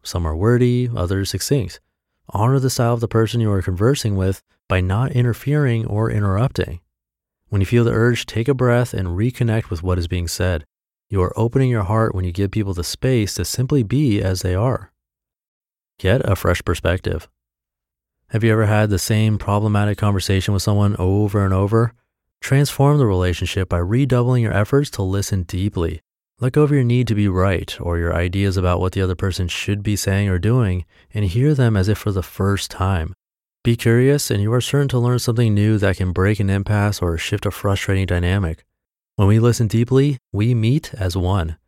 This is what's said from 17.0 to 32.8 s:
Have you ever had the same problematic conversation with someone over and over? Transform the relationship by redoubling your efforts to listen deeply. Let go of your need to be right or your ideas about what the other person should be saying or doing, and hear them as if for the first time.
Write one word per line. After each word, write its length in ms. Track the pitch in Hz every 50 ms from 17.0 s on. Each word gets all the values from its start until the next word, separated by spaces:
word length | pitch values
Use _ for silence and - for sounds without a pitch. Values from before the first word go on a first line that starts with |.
| - - 87 80 - _ _ _ _ _ _ _ _ _ _ _ _ _ _ _ _ _ _ _ _ _
Have 160 | - 110 107
you 80 | 113 107
ever 140 | 110 110
had 220 | 104 107 107 110 107
the 100 | 101 87
same 380 | - - 113 107 110 110 107
problematic 600 | 98 - - 101 104 107 107 104 104 104 104 101
conversation 560 | - - 104 101 95 - - 98 95 - - 101
with 100 | 95 -
someone 320 | 107 104 101 104 101 101
over 460 | - 87 92 95 101 107 104 98 104 98
and 100 | 95 95
over? 400 | 92 98 101 110 113 117 117 - _ _ _ _ _ _ _ _ _
Transform 580 | - - 135 139 147 139 - - 139 143 147 147
the 80 | 135
relationship 640 | 107 95 90 90 90 87 - 92 87 - 98 92 -
by 100 | 92 85
redoubling 640 | 87 90 110 127 143 127 131 123 120 123 127 127 117
your 100 | 107 -
efforts 380 | 95 107 - - 139 147 -
to 100 | - -
listen 420 | 101 92 95 101 98 - 104 95 87
deeply. 580 | - - 90 95 104 - 92 85 82 82 82 _ _ _ _ _ _ _ _
Let 120 | 123 131
go 120 | - 151 151
of 60 | 143
your 140 | 147 143 127
need 240 | 117 120 123 123
to 80 | 101 110
be 140 | 104 104 101
right 460 | 90 90 92 98 92 - - - - -
or 180 | - 85 85
your 160 | 85 85 85 85
ideas 420 | 85 87 92 87 98 101 98 90
about 240 | 95 90 90 87 87
what 120 | 92 92
the 100 | - 98
other 140 | 95 92 90
person 320 | - - 98 87 - 92
should 340 | 87 - - - - 104 104
be 140 | 101 107 104
saying 320 | 95 - 101 98 98 101
or 100 | 98 92
doing, 480 | 90 85 107 120 131 117 98 90 90 85 _ _ _ _ _
and 140 | - 107 104
hear 300 | 92 82 120 131 151 151
them 200 | 131 127 117 110
as 120 | 98 92
if 100 | 104 107
for 140 | - - 107
the 100 | 98 95
first 480 | 85 - - - 98 98 101 95 - -
time. 440 | - -